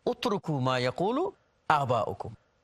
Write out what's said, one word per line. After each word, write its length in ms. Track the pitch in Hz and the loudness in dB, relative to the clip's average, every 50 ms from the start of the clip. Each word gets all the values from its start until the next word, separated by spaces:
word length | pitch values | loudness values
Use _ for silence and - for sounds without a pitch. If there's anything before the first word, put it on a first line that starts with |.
| - | -4
"উতরুকু 540 | - 247 - - 247 202 190 - - 151 135 | -4 -4 -2 -2 -2 -2 -2 -2 -2 -2 0
মা 180 | 127 131 127 127 | 2 2 2 2
ইয়াকুলু 540 | 123 127 - - 170 208 247 285 370 392 - _ _ _ _ _ _ - | 2 0 0 0 0 0 0 0 -2 -4 -6 _ _ _ _ _ _ 2
আবাউকুম, 680 | 156 143 139 123 127 113 - - 85 - - 117 - - _ _ _ _ | 2 2 2 2 2 0 0 -2 -4 -8 -10 -12 -14 -16 _ _ _ _